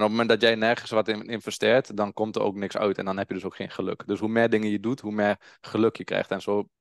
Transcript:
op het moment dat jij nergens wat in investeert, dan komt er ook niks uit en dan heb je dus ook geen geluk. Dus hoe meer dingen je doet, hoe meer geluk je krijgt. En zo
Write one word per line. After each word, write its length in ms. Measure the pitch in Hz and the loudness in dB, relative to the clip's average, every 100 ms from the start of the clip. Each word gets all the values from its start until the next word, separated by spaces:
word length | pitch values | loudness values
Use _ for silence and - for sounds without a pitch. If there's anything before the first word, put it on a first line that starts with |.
op 60 | 107 | 2
het 20 | |
moment 180 | 113 117 | 2 4
dat 120 | 110 | 6
jij 140 | 117 113 | 4 4
nergens 360 | 110 120 - | 2 0 0
wat 160 | 110 110 | 0 0
in 140 | 107 | -2
investeert, 760 | 104 110 - - 110 127 - 104 | -6 -8 -8 0 4 4 2 -2
dan 160 | 104 | -4
komt 220 | - 110 98 | -2 -2 0
er 60 | |
ook 140 | 104 98 | -2 -2
niks 220 | 98 - | -4 0
uit 200 | 104 95 | 0 0
en 80 | 95 | -2
dan 120 | 98 | -4
heb 100 | 98 | -4
je 60 | |
dus 120 | 95 95 | -6 -8
ook 100 | - | -8
geen 140 | 95 | -8
geluk. 360 | - 95 - - | -6 -6 -6 -4
Dus 120 | 98 | -2
hoe 100 | 110 | 0
meer 200 | 113 117 | 2 4
dingen 200 | 110 107 | 2 0
je 100 | 104 | -2
doet, 200 | 110 - | -2 -4
hoe 120 | 107 | -4
meer 460 | 107 104 101 - _ | 0 0 0 -8 _
geluk 340 | - 107 110 - | -4 2 2 0
je 80 | |
krijgt. 280 | - 98 - | -4 -4 -2
En 100 | 98 | -4
zo 280 | - 101 - _ | -2 -2 -4 _